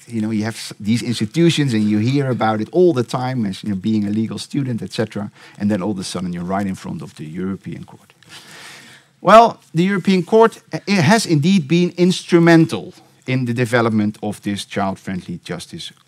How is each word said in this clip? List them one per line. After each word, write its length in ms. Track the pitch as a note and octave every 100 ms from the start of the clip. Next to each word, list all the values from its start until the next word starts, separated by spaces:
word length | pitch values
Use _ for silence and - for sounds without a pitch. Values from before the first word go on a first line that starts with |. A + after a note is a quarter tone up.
| -
you 140 | A2+
know, 100 | G#2+
you 140 | A2
have 100 | A2
s-, 200 | A2+ - -
these 240 | G#2 A#2+
institutions 720 | - A#2 G#2+ D#3+ E3+ D3 C#3+
and 100 | A2
you 160 | G#2 G#2+
hear 320 | A2+ C#3 C3+
about 300 | A2 A2 G#2+
it 80 | G#2+
all 220 | F3 F3+
the 100 | B2+
time, 440 | A#2 C3+ B2+ B2 G#2
as, 180 | G2
you 60 | A2
know, 40 |
being 320 | G2 G#2 G#2+ G#2
a 40 |
legal 280 | G#2+ A2 G#2
student, 440 | - D3 B2+ A2+
et 100 | -
cetera. 380 | - G#2+ G#2 G2+ - - -
And 120 | G2+
then 120 | G#2+
all 80 | F#2
of 80 | F#2+
a 60 |
sudden 280 | F#2 F2+ F2+
you're 120 | F2
right 220 | F2 F#2+ G2
in 100 | F#2+
front 260 | F#2 D#2+
of 120 | -
the 100 | -
European 600 | D#3 E2 - - - -
Court. 280 | - - _ _ _ - - - - - - - _ _
Well, 380 | F3 G#3+ A#3 - _
the 80 | D#3+
European 400 | F#3 G3+ G3 F#3+
Court, 380 | E3+ A3 A3+ - _
uh, 60 | D#3+ -
it 160 | G3+
has 240 | C#3+ A3 -
indeed 400 | D3+ D#3+ G3 C3+
been 280 | E3+ F3 -
instrumental 960 | F3+ F3 - F3 E3+ E3 E3 G2 F2 - _ _ -
in 200 | C3 A#2+
the 60 |
development 680 | A#2+ A#2+ A#2+ A#2 A2 G#2 -
of 180 | G#2+ F#2+
this 220 | G#2 G2
child-friendly 760 | - - G2 F#2+ - F#2 - F2
justice 500 | - E2 - E2+ - -